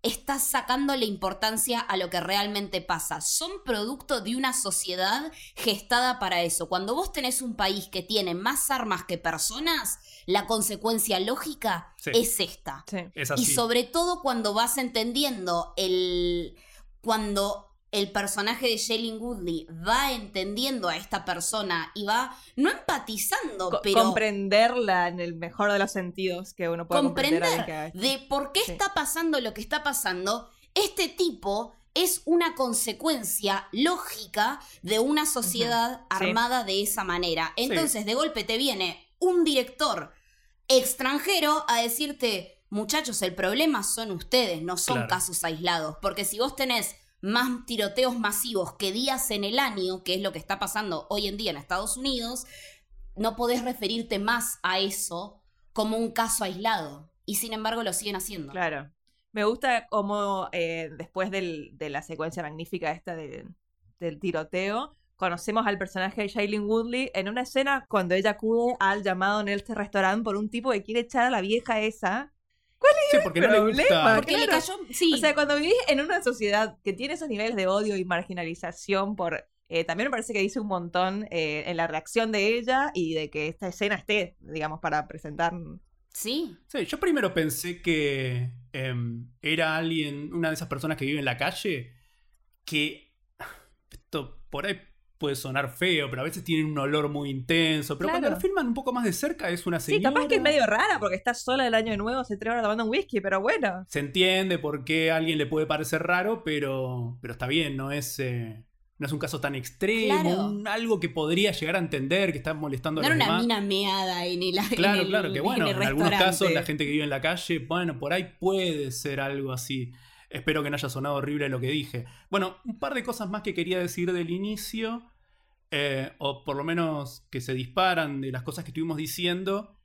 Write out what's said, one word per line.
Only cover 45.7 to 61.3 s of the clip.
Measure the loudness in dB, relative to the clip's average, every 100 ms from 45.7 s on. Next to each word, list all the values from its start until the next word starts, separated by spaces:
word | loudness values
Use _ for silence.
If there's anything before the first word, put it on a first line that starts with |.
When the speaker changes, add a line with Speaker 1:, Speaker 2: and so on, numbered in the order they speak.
| 0 -2 -2
Speaker 1:
Porque | -4 -2 -4
si | 0
vos | -2 0
tenés | 0 0 -2 -8 _ _
más | 0 2 2 -2 -4
tiroteos | -2 0 2 2 2
masivos | -2 -2 -2 -2 -2
que | -2 -2
días | 0 0 0 -2
en | -2
el | 0 0
año, | 0 0 -4 -4
que | -2 -2
es |
lo | -2
que | -4
está | -6 -4
pasando | -2 -2 -2 -6 -2
hoy | -2 -2
en | -4
día | -4
en | -4
Estados | -4 -4 -2 -2
Unidos, | -2 -2 -4 -8 -12 -18 -20 -20 _ -20 -16 -2
no | -2 0
podés | 0 0
referirte | -2 -4 -2 -2 -2 -2
más | 0 0 -2 -4
a | 0 0
eso | 0 -2 -4 -6 -10 -16 _ _ _
como | -2 0 0
un | 0
caso | 0 0 0
aislado. | -2 0 0 0 -4 -12 -20 _ -6
Y | -4
sin | -4
embargo | -4 -2 0
lo | -2
siguen | -2 -4 -4
haciendo. | -6 -8 -8
Speaker 3:
Claro. | -2 -2 -2 -10 _ _ _ _
Me | 0 0
gusta | 2 0 0 0
cómo, | -2 0 0 0 -2 -2
eh, | -2 -2 -2 -6 -10
después | -10 -4 -2